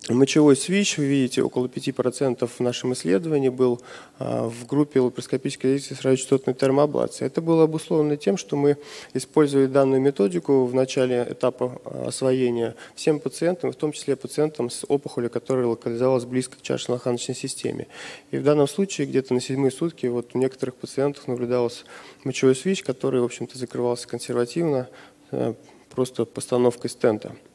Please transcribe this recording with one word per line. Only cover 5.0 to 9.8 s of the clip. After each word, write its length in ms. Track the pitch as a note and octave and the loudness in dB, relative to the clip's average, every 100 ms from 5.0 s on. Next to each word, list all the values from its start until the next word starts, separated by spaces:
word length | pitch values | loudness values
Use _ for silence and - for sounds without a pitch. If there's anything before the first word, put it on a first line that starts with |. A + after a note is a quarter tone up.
| B2 B2 - C3 C#3 - C3 | 0 -2 -6 -4 -4 -4 0
резекции 220 | C#3 C3+ C3+ | 0 -2 -4
с 60 | |
радиочастотной 520 | C3 C3 - C3+ C3+ | 0 0 2 0 0
термоаблацией. 760 | B2+ C3+ C3+ D3+ C3 - - - | 0 2 4 4 2 -2 -2 -6
Это 140 | - | -2
было 220 | E3 E3 | 2 4
обусловлено 520 | D#3 D#3+ - E3 D3+ D3 | 4 2 -2 0 2 0
тем, 220 | - G3 | 0 -2
что 180 | - D3 | -2 0
мы 220 | C#3+ C#3+ - - - | 2 2 -2 -18 -8
использовали 540 | C3 - - C#3+ C#3 C3+ | -6 -2 2 4 4 4
данную 340 | C#3 | 4